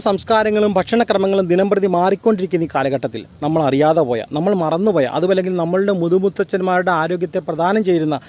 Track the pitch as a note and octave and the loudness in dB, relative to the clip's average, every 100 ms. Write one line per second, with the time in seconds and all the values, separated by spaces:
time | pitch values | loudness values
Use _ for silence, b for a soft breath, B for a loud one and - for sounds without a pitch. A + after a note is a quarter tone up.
0 | A3+ G3 - A3 G#3+ G#3+ G#3 F#3 F3+ A3+ | 2 -2 0 0 2 2 2 0 0 0
1 | A3+ G3 F#3+ G3 F3+ F3+ G3+ G3 G3 F3 | 0 0 2 0 2 2 2 0 0 2
2 | F#3 G3 A#3 G#3 F3+ F3 E3 C#3+ C3+ C3+ | 0 0 0 0 -2 -2 -2 -2 -2 -2
3 | C3 A2+ - - D3 D#3+ C#3+ C3+ D3+ E3 | -4 -8 -14 -6 -2 0 2 4 4 4
4 | C3 A#2 - D3+ F3+ G3 D#3 E3 G#3+ E3+ | 2 -2 -4 -4 0 0 0 0 0 2
5 | B2 D3+ F#3 G3 F#3 F3+ E3 F#3 G3+ F#3+ | 0 0 0 0 0 -2 -2 0 0 0
6 | E3+ F#3 F#3+ - F#3+ F#3+ F#3 F3+ F3+ E3+ | 0 2 0 -2 -4 -2 0 0 0 0
7 | D#3+ F3+ F3 F#3 D#3 D#3 F3 G#3+ F#3 F3 | -2 -4 -4 -6 -6 -2 0 0 2 0
8 | D#3 C#3 | 0 -4